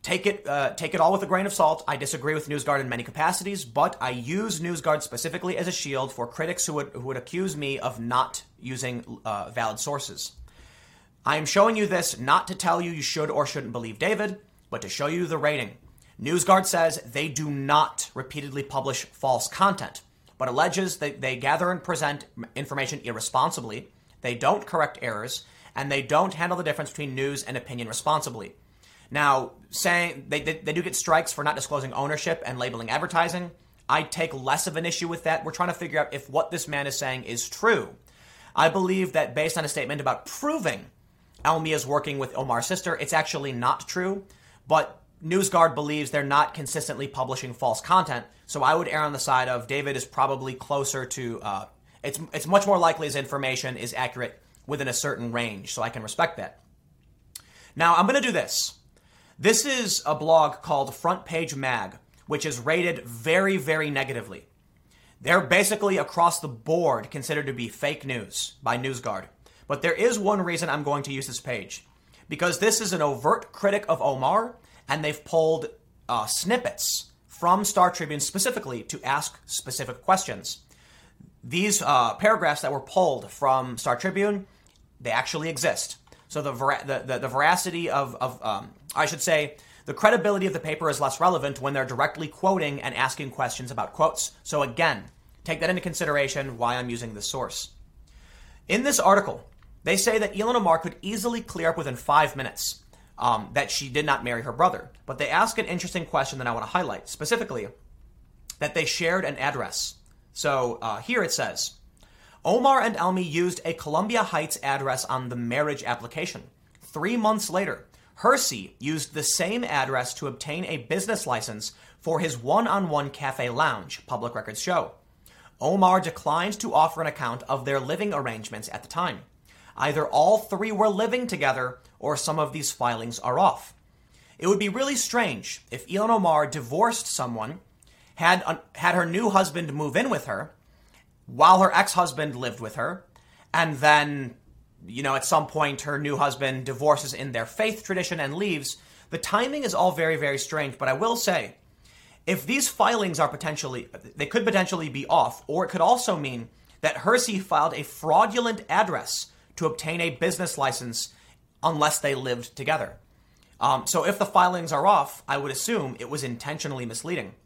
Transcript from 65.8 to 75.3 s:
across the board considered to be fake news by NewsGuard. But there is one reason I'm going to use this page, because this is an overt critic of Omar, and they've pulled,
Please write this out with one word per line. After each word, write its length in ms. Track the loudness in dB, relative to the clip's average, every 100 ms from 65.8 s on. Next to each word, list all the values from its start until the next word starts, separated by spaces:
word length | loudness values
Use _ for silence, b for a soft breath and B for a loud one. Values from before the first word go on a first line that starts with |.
| 2 2
across 440 | 4 6 6 4
the 80 | -6
board 600 | -8 0 2 4 2 -2
considered 380 | -10 -2 -2 -2
to 60 |
be 160 | -4 -8
fake 360 | -2 -4 -4
news 500 | -6 -6 -6 -6 -8 -4
by 160 | -2 0
NewsGuard. 480 | -2 -4 -6 -6 -10 _ b b
But 160 | -6 -2
there 120 | 0
is 240 | 2 2 2
one 240 | 0 0
reason 260 | 0 -2 -2
I'm 160 | -2
going 200 | 0 -2
to 100 | -4
use 140 | -8 -8
this 120 | -10
page, 460 | -6 -8 -8 -16 _ _ b b -12
because 320 | -2 0 2
this 220 | 2 2
is 100 | 0
an 100 | 0
overt 500 | 0 2 2 2 -2
critic 340 | -2 0 2 0
of 140 | 0
Omar, 560 | 0 2 2 2 0 -10 b b -4
and 160 | -2
they've 180 | -2 -4
pulled, 440 | 0